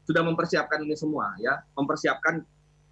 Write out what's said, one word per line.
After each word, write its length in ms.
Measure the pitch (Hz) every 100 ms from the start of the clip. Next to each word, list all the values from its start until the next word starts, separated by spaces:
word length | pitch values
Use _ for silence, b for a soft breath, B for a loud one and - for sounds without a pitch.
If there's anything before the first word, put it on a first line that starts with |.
| -
sudah 160 | 165
mempersiapkan 640 | 165 165 170 165 151 151 151
ini 80 |
semua, 400 | 151 156 143 101 95
ya, 240 | 120 139 -
mempersiapkan 720 | - 139 156 147 131 160 165 - _ _ _ _